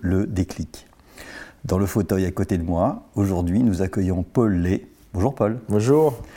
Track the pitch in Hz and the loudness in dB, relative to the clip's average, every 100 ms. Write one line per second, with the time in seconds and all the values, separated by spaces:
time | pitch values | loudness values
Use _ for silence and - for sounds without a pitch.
0 | 95 95 104 101 - - - - - _ | -2 0 0 -2 -4 -6 -12 -14 -20 _
1 | - - - - - - - 92 98 117 | -20 -20 -20 -18 -20 -12 -2 0 0 0
2 | 87 95 92 - 95 95 82 85 104 - | 0 0 0 -2 -2 -2 0 0 0 -2
3 | - - 101 90 87 95 123 87 95 101 | -6 -2 0 0 0 2 2 2 -2 0
4 | 92 90 87 - 113 92 87 101 - - | 0 -2 -2 2 2 2 0 -2 -4 -20
5 | - 92 113 139 107 120 - 104 110 147 | -10 -2 -2 0 0 -2 -2 0 4 4
6 | 156 123 - | 4 0 -10